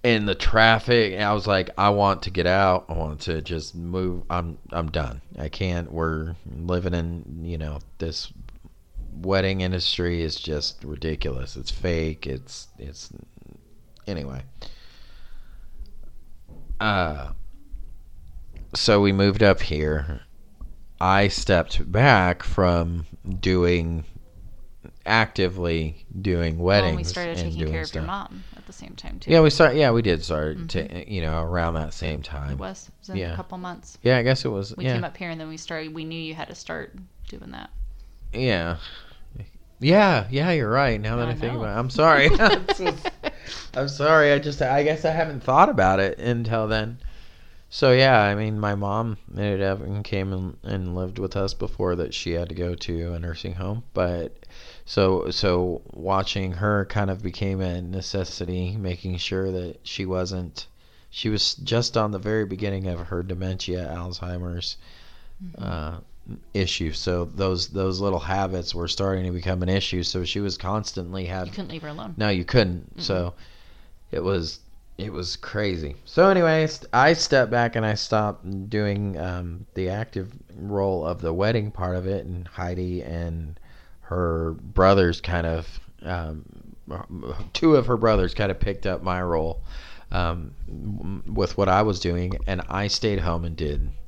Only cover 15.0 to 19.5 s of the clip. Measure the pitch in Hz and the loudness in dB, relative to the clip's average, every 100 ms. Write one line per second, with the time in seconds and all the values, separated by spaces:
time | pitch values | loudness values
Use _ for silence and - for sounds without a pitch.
15 | - - - - - - - - - - | -18 -14 -12 -12 -12 -14 -14 -12 -12 -12
16 | - - - - - - - - 110 98 | -12 -14 -16 -16 -16 -14 -6 0 2 2
17 | 82 73 71 - - - - - - - | 2 -2 -6 -6 -8 -10 -12 -10 -10 -12
18 | - - - - - - - - - 104 | -16 -18 -16 -16 -14 -14 -8 -2 4 6
19 | 101 98 98 101 104 | 6 6 4 8 6